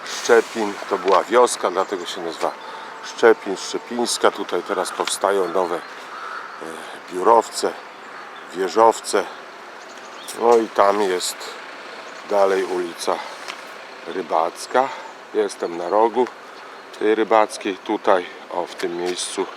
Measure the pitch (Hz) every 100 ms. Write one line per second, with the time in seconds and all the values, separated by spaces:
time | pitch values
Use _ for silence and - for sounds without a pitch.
0 | - - - 117 - 117 104 98 - 98
1 | 92 92 85 120 123 - 104 90 95 95
2 | 82 95 82 78 85 - - - - -
3 | - - 117 110 104 92 - 92 - 120
4 | 117 - 107 - 98 92 87 92 90 -
5 | 87 - 98 98 87 87 87 82 - -
6 | - - - - - - 78 80 - -
7 | - 90 92 117 - - 95 - - -
8 | - - - - - 87 95 107 113 -
9 | - 104 87 - - - - - - -
10 | - - - - 117 117 110 - 101 101
11 | 98 90 - - - - - - - -
12 | - - - 202 196 95 90 90 87 80
13 | - 85 - - - - - - - -
14 | 85 90 82 85 85 - - 135 135 -
15 | - - - 104 101 - 92 85 87 101
16 | 113 110 120 - - - - - - -
17 | 107 110 104 110 107 - 104 92 - 104
18 | - 95 87 - - 90 85 - 90 87
19 | 90 90 - - 92